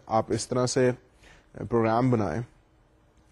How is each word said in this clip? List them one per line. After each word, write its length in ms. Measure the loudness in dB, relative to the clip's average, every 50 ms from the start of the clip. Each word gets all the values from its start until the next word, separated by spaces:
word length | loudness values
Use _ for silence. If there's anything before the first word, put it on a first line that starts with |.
| -4
آپ 260 | -2 0 0 0 0
اس 160 | -2 -4 -4 -2
طرح 180 | -2 -2 0
سے 240 | 0 2 2 2 2 2 -2 -8 _ _ _ -20 -20 -20 -20 _ _
پروگرام 580 | -14 -12 -6 -2 0 0 2 2 2 2 2 2
بنائیں 320 | 2 2 0 -2 -4 -6 -8 -10 -14 _ _ _ _ _ _ _ _ _ _ _ _ _ _ _